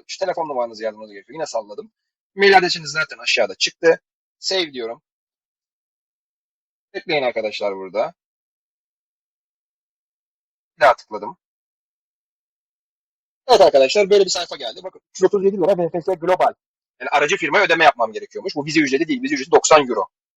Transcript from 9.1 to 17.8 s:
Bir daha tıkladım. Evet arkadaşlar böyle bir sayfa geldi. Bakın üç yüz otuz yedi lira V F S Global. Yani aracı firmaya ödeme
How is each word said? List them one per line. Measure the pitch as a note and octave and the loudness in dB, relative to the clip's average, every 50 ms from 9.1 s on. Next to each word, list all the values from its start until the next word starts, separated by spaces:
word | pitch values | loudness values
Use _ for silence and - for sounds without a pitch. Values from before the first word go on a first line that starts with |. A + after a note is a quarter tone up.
| _ _ _ _ _ _ _ _ _ _ _ _ _ _ _ _ _ _ _ _ _ _ _ _ _ _ _ _ _ _ _ _ _ - | _ _ _ _ _ _ _ _ _ _ _ _ _ _ _ _ _ _ _ _ _ _ _ _ _ _ _ _ _ _ _ _ _ 2
Bir | |
daha | - - - | 2 2 2
tıkladım. | - - - - - - - - _ _ _ _ _ _ _ _ _ _ _ _ _ _ _ _ _ _ _ _ _ _ _ _ _ _ _ _ _ _ _ _ _ _ _ _ _ _ _ _ _ - - | 2 -4 -14 -12 -10 -10 -10 -14 _ _ _ _ _ _ _ _ _ _ _ _ _ _ _ _ _ _ _ _ _ _ _ _ _ _ _ _ _ _ _ _ _ _ _ _ _ _ _ _ _ 2 4
Evet | B3 F#3+ | 6 8
arkadaşlar | F#3 D#3 - - C3+ C3 - G#3 G3+ F3+ | 8 8 8 6 4 4 4 2 2 4
böyle | G#3 G3+ F#3+ | 4 4 4
bir | F3+ | 2
sayfa | - F3+ F3 - E3+ | 0 -6 -6 -10 -10
geldi. | D3 C3 A2+ - - F3+ | -12 -12 -12 -14 -12 -16
Bakın | F#3 _ - _ _ | -18 _ -18 _ _
üç | - - | -6 0
yüz | F#3 | 0
otuz | F#3 - G3+ F#3 | 2 2 2 0
yedi | G3 G3 G3 | 0 0 0
lira | E3 F3 G3+ F3 | 0 0 2 0
V | F3 D#3+ | 0 -4
F | - F3 | -4 -6
S | D#3 - E3+ | -4 -4 -6
Global. | D#3 D#3+ F3 - - D3 - - _ _ _ _ _ _ _ _ - | -4 0 -2 0 2 0 -2 -2 _ _ _ _ _ _ _ _ -12
Yani | D#3 - | -8 -2
aracı | D3 C#3+ D3 D3 G3 F#3+ | 0 0 0 0 -2 -2
firmaya | E3 D3 D3+ G#3 G3 | -2 0 0 2 2
ödeme | E3+ E3 E3 | 2 2 4